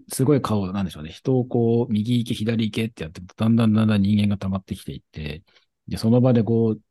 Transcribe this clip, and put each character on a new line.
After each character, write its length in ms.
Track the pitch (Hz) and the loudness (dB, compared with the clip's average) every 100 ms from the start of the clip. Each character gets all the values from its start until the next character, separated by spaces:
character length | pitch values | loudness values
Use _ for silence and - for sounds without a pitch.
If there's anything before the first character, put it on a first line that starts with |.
| - | -10
す 140 | - | -2
ご 120 | 135 143 | 2 2
い 60 | |
顔、 300 | - 110 92 | 2 -2 -2
な 100 | 101 | -4
ん 40 | 92 | -6
で 60 | |
し 60 | 76 | -8
ょ 40 | |
う 20 | |
ね。 60 | 78 | -16
人 260 | - - 131 | -8 -2 0
を 80 | 123 | 0
こ 400 | 123 117 117 123 | 0 2 0 0
う、 20 | |
右 280 | 107 107 123 | -2 0 -2
行 80 | 113 | -2
け、 60 | |
左 320 | 117 110 113 107 | -4 -2 -2 -2
行 80 | |
け 120 | 113 113 | -2 -6
っ 40 | |
て 140 | - | -8
や 60 | 80 | -12
っ 20 | |
て 100 | 87 | -12
る 60 | 90 | -18
と、 80 | - | -4
だ 140 | 113 | 0
ん 60 | 113 | 4
だ 120 | 113 | 4
ん 60 | |
だ 120 | 107 110 | 4 2
ん 20 | |
だ 80 | 107 | 2
ん 40 | |
人 160 | 98 104 | 2 2
間 100 | 104 | 2
が 100 | 101 | -2
溜 120 | 95 | -4
ま 80 | 95 | -6
っ 60 | |
て 120 | - 98 | -6 -12
き 80 | |
て 100 | - | -10
い 40 | 69 | -14
っ 40 | _ | _
て、 320 | - 76 76 _ _ _ _ - | -12 -10 -10 _ _ _ _ -12
で、 100 | 87 | -4
そ 120 | 113 | 2
の 120 | 123 | 4
場 120 | 127 | 4
で 100 | 120 | 4
こ 320 | 107 117 113 107 | 2 2 0 -2
う、 40 | _ | _